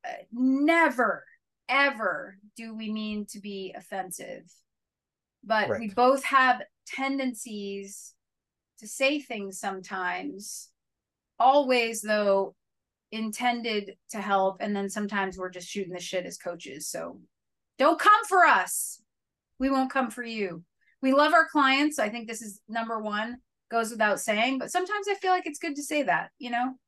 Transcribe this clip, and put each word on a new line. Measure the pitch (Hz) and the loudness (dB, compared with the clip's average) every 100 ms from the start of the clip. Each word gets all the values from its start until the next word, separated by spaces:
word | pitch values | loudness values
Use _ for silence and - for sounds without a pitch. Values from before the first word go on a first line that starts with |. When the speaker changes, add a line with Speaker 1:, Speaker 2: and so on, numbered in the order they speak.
| - | -10
Speaker 1:
Uh, | - - | -12 -12
never, | 233 262 262 294 330 320 240 220 - - _ _ _ - | 0 2 4 4 6 4 4 0 0 -8 _ _ _ -2
ever | 262 277 220 196 156 196 190 208 - | 2 2 0 -4 -4 -8 -18 -20 -16
do | 226 220 | -14 -10
we | 220 | -6
mean | 214 214 208 208 | -6 -4 -6 -8
to | - | -12
be | 202 196 190 - | -10 -10 -10 -14
offensive, | - 190 185 180 - - 170 _ _ _ _ _ _ _ _ _ | -10 -8 -8 -12 -12 -14 -18 _ _ _ _ _ _ _ _ _
but | 202 220 196 | 0 0 2
we | 214 220 | -2 -2
Speaker 2:
Right. | 196 | 4
Speaker 1:
both | 247 269 - | 6 6 4
have | 269 254 247 - _ - | 6 6 4 -2 _ -14
tendencies | - 269 277 262 220 233 208 202 196 196 - - _ _ _ _ _ _ _ | -6 -2 -2 -2 -4 -10 -8 -8 -8 -10 -16 -18 _ _ _ _ _ _ _
to | 214 | -14
say | - 269 294 | 0 0 0
things | 277 220 196 190 | -4 -8 -8 -8
sometimes, | 202 190 180 190 180 180 190 190 208 - - _ _ _ _ _ _ _ | -8 -8 -8 -6 -4 -4 -8 -12 -14 -14 -16 _ _ _ _ _ _ _
always, | 247 285 262 247 233 220 | 6 6 4 2 2 -4
though, | 208 214 202 196 196 _ _ _ _ _ _ | 0 2 4 2 0 _ _ _ _ _ _
intended | 220 220 208 247 240 226 208 202 - _ | -6 -6 -2 -2 -2 -2 -4 -4 -16 _
to | 214 | -8
help. | 196 196 190 190 | 0 2 2 0
And | 208 202 | -4 -2
then | 196 | -4
sometimes | 214 202 208 190 180 | -4 -4 -2 -4 -6
we're | 185 | -10
just | 180 175 | -10 -10
shooting | 208 180 | -8 -8
the | 175 | -8
shit | 170 185 175 | -6 -6 -6
as | 180 | -10
coaches. | 180 170 - 151 - | -10 -10 -14 -12 -10
So | 170 170 - _ _ _ _ _ - | -8 -10 -14 _ _ _ _ _ 2
don't | 277 320 | 2 6
come | 427 427 453 | 6 6 6
for | 381 320 | 6 6
us. | 208 - - - - _ _ _ _ _ _ | 6 2 -6 -8 -12 _ _ _ _ _ _
We | 262 | 0
won't | 269 262 | 0 0
come | 277 247 | -2 -2
for | 247 | -6
you. | 233 220 190 170 - _ _ _ | -8 -4 -4 -6 -16 _ _ _
We | 262 | 4
love | 277 302 | 6 6
our | 330 320 | 6 4
clients. | 302 269 269 302 294 | 2 4 4 2 0
I | 214 | -2
think | 233 226 | -4 -10
this | 233 | -12
is | 226 202 - | -12 -16 -8
number | 226 226 226 | -6 -4 -6
one, | 214 214 226 247 _ _ _ | -4 -4 -4 -10 _ _ _
goes | 226 226 | -2 -2
without | 233 214 196 | 0 2 2
saying, | - 208 240 269 | 0 0 2 0
but | - | -2
sometimes | 359 370 415 392 | -2 -2 -4 -2
I | 392 | -2
feel | 381 | 2
like | 370 359 | 0 0
it's | 294 | -8
good | 339 285 | -8 -6
to | |
say | 285 302 | -4 -2
that, | 233 160 175 _ | 2 0 -2 _
you | 240 | -6
know? | 240 262 262 | -4 -4 -6